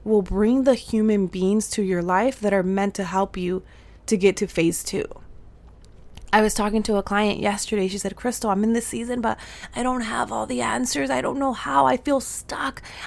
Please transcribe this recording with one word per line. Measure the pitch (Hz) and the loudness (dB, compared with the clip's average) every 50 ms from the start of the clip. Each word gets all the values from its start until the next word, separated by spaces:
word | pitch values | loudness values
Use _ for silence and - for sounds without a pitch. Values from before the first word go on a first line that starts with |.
| - | 0
will | 214 220 208 185 | 2 4 4 4
bring | - 185 196 214 220 247 269 254 | 2 2 2 4 4 4 4 6
the | 277 247 | 4 4
human | 226 - - - 220 214 220 214 202 190 | 2 0 -2 0 2 4 4 4 4 2
beings | 170 - 185 185 190 208 220 208 - | 0 0 0 2 2 2 2 0 0
to | - 226 202 | -2 -2 0
your | 185 185 175 | 0 0 0
life | 170 180 180 190 226 269 262 - | 0 2 2 2 2 2 0 0
that | 208 208 196 | 0 2 2
are | 196 180 | 2 2
meant | 185 190 196 202 202 - | 2 0 0 0 0 -2
to | - 190 | -4 -6
help | 170 185 190 196 196 - | -2 0 0 0 0 -2
you | 190 180 180 185 185 - - - - - - - - - | -4 -4 -4 -4 -4 -6 -10 -18 -20 -20 -20 -20 -16 -2
to | - 226 | 0 2
get | 185 190 196 185 | 4 4 4 2
to | - 202 | 2 -2
phase | 175 - 175 165 165 160 - - | -2 0 2 2 2 2 0 -4
two. | - - 160 - - - - - - - - - - - - - - - - - - - - - - - - - - - | -4 -4 -4 -6 -6 -10 -14 -18 -18 -20 -20 -20 -20 -20 -20 -20 -20 -20 -20 -20 -20 -20 -20 -20 -20 -18 -18 -2 2 4
I | 220 214 | 4 4
was | 214 - | 4 2
talking | - 208 208 208 220 208 | 0 0 0 0 0 0
to | - 208 | 2 0
a | 202 196 | 0 0
client | - 202 208 214 208 196 - | 0 0 2 2 2 0 0
yesterday. | - 208 208 202 - - 220 208 185 185 | -2 -2 -2 -2 -4 -2 0 0 0 0
She | 190 202 | -2 -4
said, | - 190 196 | -6 -6 -6
"Crystal, | - - 247 226 - - 214 | -4 -4 -4 -4 -2 -2 0
I'm | 190 196 214 | 0 2 2
in | 220 233 | 2 2
this | 233 233 | 0 0
season, | - - 233 233 240 247 240 | -4 -6 -6 -6 -4 -4 -2
but | 226 220 220 - - - - - - - - | -2 -2 -4 -4 -8 -14 -16 -16 -16 -10 -6
I | - 247 | -4 -2
don't | 254 254 254 226 | -2 -2 -2 -4
have | 214 233 240 247 - | -4 -4 -4 -4 -2
all | 226 220 220 | -4 -4 -4
the | - 254 247 240 | -4 -4 -2 -2
answers. | 233 220 240 254 240 - 285 269 262 | -2 0 0 -2 -2 -2 -2 -2 0
I | 262 254 | 0 0
don't | - 269 269 277 | -2 -2 -2 0
know | 277 269 - | -2 -2 -2
how. | - - 285 277 277 277 | -4 -4 0 2 4 4
I | 262 262 | 4 4
feel | 247 - 294 277 262 | 2 2 0 0 0
stuck. | 254 - - - - - - - - 269 - - - - - - - | 0 -4 -6 -8 -8 -8 -6 -6 -4 -6 -6 -8 -14 -16 -14 -14 -12